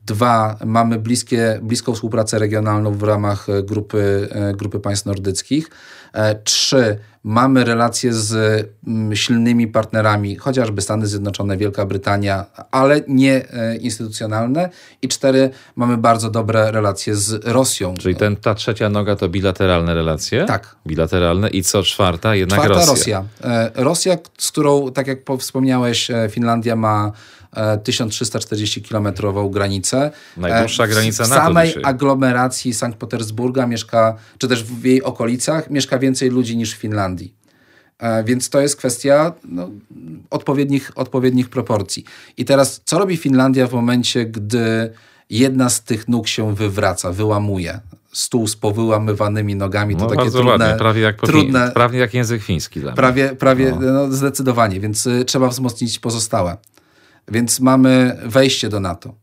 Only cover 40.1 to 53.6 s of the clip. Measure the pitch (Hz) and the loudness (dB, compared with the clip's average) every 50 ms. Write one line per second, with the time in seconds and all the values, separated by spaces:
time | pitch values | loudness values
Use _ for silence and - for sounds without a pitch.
40.1 | 80 - - _ - 147 - - 135 139 143 139 139 135 - - - - 131 127 | -16 -18 -12 _ -8 -6 -2 -2 0 0 0 0 0 -2 -2 -6 -8 -8 -8 -4
41.1 | - 131 127 127 127 127 123 - - 131 117 - 120 104 95 - - - - - | -2 2 2 4 4 2 0 0 -4 -6 -2 -2 -2 -2 -2 -6 -8 -12 -12 -18
42.1 | - - - - _ - 127 - 139 135 135 135 - - _ - 156 170 202 190 | -20 -20 -20 -20 _ -8 2 2 4 4 4 2 0 -10 _ -4 -2 0 0 0
43.1 | 175 - - 143 135 127 131 135 131 135 127 120 127 120 117 120 123 123 113 - | -2 -2 0 2 4 4 4 4 4 2 0 0 0 -2 0 2 0 0 0 0
44.1 | - 123 117 113 113 120 104 104 117 120 113 113 113 113 113 113 110 - _ - | -2 -2 -4 -4 -6 -8 -4 -2 -2 0 0 0 0 -2 -2 -4 -8 -16 _ -20
45.1 | _ _ _ _ 104 110 131 135 131 131 127 123 - - _ - 120 107 - - | _ _ _ _ 0 2 2 2 4 2 0 0 0 -4 _ -4 -6 -4 -2 -2
46.1 | 120 117 107 - - - 110 107 101 101 110 104 95 104 98 95 85 - - 90 | -2 0 0 -4 -4 -2 -2 -2 -2 -2 -2 -2 -2 0 -2 0 -2 -2 -6 -6
47.1 | 90 101 107 107 104 101 104 104 98 92 87 82 85 101 - - - _ _ _ | -4 -2 0 0 0 0 0 -2 -2 -4 -4 -6 -8 -10 -14 -18 -20 _ _ _
48.1 | - - - - - 120 110 107 110 - - 107 104 113 113 113 110 107 107 110 | -8 -8 -6 -2 -2 -2 -2 -2 -4 -2 -2 -2 0 0 0 2 2 2 2 -2
49.1 | 104 95 104 101 104 107 104 101 101 98 98 95 95 104 107 107 101 85 107 113 | 0 0 0 -2 0 -2 -2 -2 -2 -2 -2 -2 -2 -2 0 0 0 0 0 0
50.1 | 104 98 127 - 123 127 123 123 113 113 113 110 110 110 107 110 107 113 110 107 | 2 2 0 2 2 2 4 4 4 4 4 2 2 2 2 0 2 2 2 0
51.1 | 107 110 - 151 156 151 147 135 131 127 123 123 123 117 120 117 123 127 123 110 | 0 0 0 4 4 4 4 4 2 2 0 2 2 2 2 2 4 0 0 0
52.1 | 123 123 120 107 120 110 104 - 90 76 - - - 78 69 69 123 127 131 127 | 0 -2 0 0 -2 -4 -2 -2 -4 -4 -4 -8 -10 -8 -8 -4 2 4 4 6
53.1 | 123 135 135 135 131 131 - 131 131 127 | 6 4 0 0 0 2 4 4 4 6